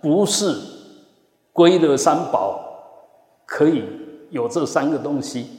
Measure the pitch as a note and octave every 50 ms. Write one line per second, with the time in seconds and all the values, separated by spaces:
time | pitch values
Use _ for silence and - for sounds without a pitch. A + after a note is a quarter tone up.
0 | - D#3 D3 F#3 G#3 G3 - - G#3 F#3+ D3 - - - - - - - - -
1 | _ _ _ _ _ _ _ _ _ _ _ - E3+ E3+ F#3 F3+ D#3+ D#3 C#3 C3+
2 | - E3+ D3+ - - - - A2 F#2 G2 - - - - - - - - - -
3 | - _ _ _ _ _ _ _ _ - - - D3+ D3+ E3 C3+ G#2 G2 - -
4 | - - - - - - - C3+ A#2 A#2+ - F3 D3+ C3 - D3 C#3 D3 D#3 C#3
5 | A#2+ C#3+ D3 C#3 B2 - - B2+ A#2 - -